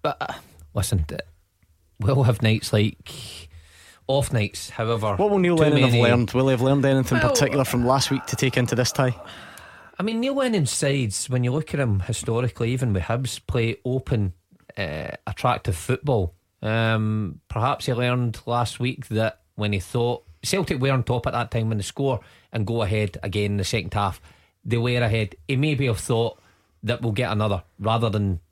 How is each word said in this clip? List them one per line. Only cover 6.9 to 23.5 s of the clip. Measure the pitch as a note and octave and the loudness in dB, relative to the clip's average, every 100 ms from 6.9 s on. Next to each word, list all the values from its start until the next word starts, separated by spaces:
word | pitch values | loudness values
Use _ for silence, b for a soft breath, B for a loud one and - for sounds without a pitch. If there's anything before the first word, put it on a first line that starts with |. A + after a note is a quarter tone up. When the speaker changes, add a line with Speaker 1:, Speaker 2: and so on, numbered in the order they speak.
| C3+ B2+ B2+ | 2 2 2
Speaker 1:
Well, | - | 2
Speaker 2:
particular | B3+ C#3+ C#3+ C3 | 2 2 2 0
from | B2 B2 | 2 4
last | C3+ - | 2 2
week | C3+ - | -2 -2
to | - | -2
take | C3 B2+ | 0 2
into | B2 | 0
this | A#2+ B2 | 0 0
tie? | - C3 A#2+ B B B B B B B - | 0 0 -2 B B B B B B B -6
Speaker 1:
I | |
mean, | G3 A3+ | -4 0
Neil | C4 C#4 | 0 0
Lennon's | C4 G#3+ C#3 | 2 2 0
sides, | - C#3+ C#3 A2+ - - | 0 0 0 0 -4 -2
when | B2 | 0
you | B2 | 0
look | C#3 D#3 | -2 -2
at | D3 | -2
him | B2+ G2 | 0 0
historically, | F#2 G#2+ - A2+ B2 - A#2 | 0 -4 -2 0 -2 -2 -2
even | B2+ B2+ | 0 0
with | F#2+ | 0
Hibs, | E2 A#2 B2+ - - | 0 -2 -4 -6 -4
play | C3 A2+ - B2+ | 0 0 -2 -4
open, | B2+ - A#2 G2 - _ _ - - | -4 0 0 0 -4 _ _ -16 -8
uh, | F2 D2+ D2 - - | -6 -6 -8 -10 -10
attractive | - B2+ - - E2 | -2 0 0 -2 -4
football. | - B2+ C#3+ A#2+ E2+ - _ _ | -2 -2 0 0 0 -6 _ _
Um, | G#2+ A2+ A2+ A2 G#2+ A2 G2 - _ | -2 0 2 2 0 0 -4 -8 _
perhaps | - B2 - - | -2 0 0 -2
he | |
learned | A#2+ B2 B2 A#2+ A2+ - | 0 0 0 -2 -4 -2
last | A#2+ A#2 - | -2 -2 -2
week | A#2+ - - | -4 -4 -4
that | A2 A2 - _ - | 0 0 -4 _ -6
when | G#2 | -2
he | G2+ | -2
thought | - A#2+ A#2+ A#2+ - - | -2 -2 0 -2 -8 -10
Celtic | - F#3+ D#3+ C#3+ | -2 -2 0 0
were | C3+ | 2
on | C3 | 2
top | A#2 B2 C3 | 0 -2 -2
at | |
that | B2 A2+ | -4 -2
time | A#2 A2 | -2 -2
when | A2 | -2
they | |
score | F#2+ - C#3 - b b b | -4 -2 -2 -2 b b b
and | A2+ G2+ | -4 -2
go | A#2 | -2
ahead | G2+ G#2+ G#2+ - | 0 0 -2 -4
again | - F#2+ G#2 | -6 -2 -2